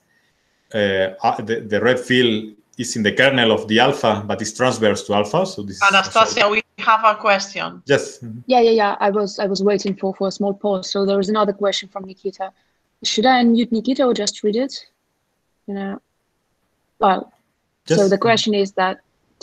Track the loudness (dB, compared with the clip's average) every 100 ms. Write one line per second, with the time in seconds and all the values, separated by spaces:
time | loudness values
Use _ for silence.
0 | _ _ _ _ _ _ _ -2 0 0
1 | -2 -2 -2 -2 -4 -6 -2 0 2 0
2 | 0 2 2 0 -6 -16 _ -10 -6 -2
3 | 0 2 2 4 2 2 2 2 2 2
4 | 0 0 -4 -6 -6 -2 -2 2 0 0
5 | -2 -2 0 -2 -2 -6 -10 0 2 2
6 | 2 2 2 2 0 0 -6 -6 0 2
7 | 2 2 0 0 -2 -8 -10 -8 0 0
8 | 0 -14 -16 -10 2 4 6 4 2 0
9 | 0 0 -4 -4 -4 0 2 0 -2 -4
10 | -4 -2 -4 -2 -4 -2 -2 -2 -4 -2
11 | 0 0 0 0 0 0 -2 -4 -8 -14
12 | -16 -10 -10 -8 -12 _ _ _ _ _
13 | -6 0 2 4 4 2 0 -2 -2 0
14 | 0 0 -4 -4 -4 -2 -4 -8 -20 _
15 | _ _ _ _ _ _ -12 -10 -8 -10
16 | _ _ _ _ _ _ _ _ _ 0
17 | 0 0 -4 _ _ _ _ _ 0 2
18 | 4 2 2 2 2 0 0 0 -2 -4
19 | _ _ _ _